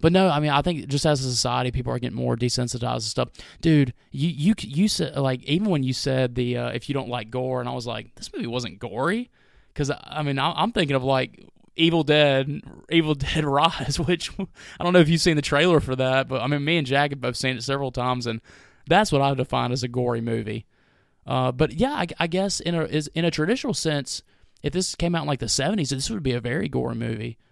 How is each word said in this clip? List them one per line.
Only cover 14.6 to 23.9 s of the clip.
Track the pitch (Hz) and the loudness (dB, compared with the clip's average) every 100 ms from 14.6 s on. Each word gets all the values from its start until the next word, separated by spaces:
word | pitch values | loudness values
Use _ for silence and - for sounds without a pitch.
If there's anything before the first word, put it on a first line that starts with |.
| - - | -16 -4
I | |
don't | 175 | 6
know | 180 | 8
if | 156 | 8
you've | 165 | 6
seen | 180 151 | 4 2
the | |
trailer | - 143 180 160 | 2 4 6 4
for | 131 131 | 4 0
that, | 131 131 135 | 2 2 0
but, | 131 | -2
I | 127 | 0
mean, | 147 | 0
me | 143 170 | 2 0
and | 127 | 2
Jack | 139 147 | 2 0
have | 139 | -2
both | 127 123 | -6 -2
seen | 131 123 | -2 -2
it | |
several | 123 139 135 | -2 -2 -2
times, | 123 123 127 120 | -2 -2 -2 -4
and | 113 - - - _ - | -6 -10 -20 -20 _ 2
that's | 180 214 | 4 4
what | 143 | 4
I | 139 | 2
define | 135 131 127 120 | 2 -2 -2 0
as | 127 | -2
a | 120 | -4
gory | 123 123 117 | -2 -2 -2
movie. | 117 113 107 110 - _ _ _ _ _ - | -2 -4 -4 -8 -10 _ _ _ _ _ -4
Uh, | 131 127 | -2 0
but | 127 156 | 0 0
yeah, | 160 254 | 0 0
I, | - 175 - | 0 -4 -4
I | 170 | -4
guess | 180 196 - | -2 -2 -4
in | 170 | -4
a, | 170 | -2
is, | - 147 151 | -2 -4 -4
in | 165 | -2
a | 170 | -2
traditional | 151 156 262 269 | 0 -2 -2 -2
sense, | 165 160 | -4 -2